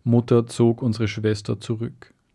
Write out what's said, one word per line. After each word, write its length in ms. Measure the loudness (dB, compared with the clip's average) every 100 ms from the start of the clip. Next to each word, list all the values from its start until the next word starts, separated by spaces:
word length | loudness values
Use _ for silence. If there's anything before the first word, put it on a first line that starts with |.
Mutter 420 | 2 2 4 2 2
zog 340 | 2 2 2
unsere 280 | -2 -2 -4
Schwester 500 | -2 -2 -2 -4 -8
zurück. 560 | -6 -8 -8 -12 -20 _ _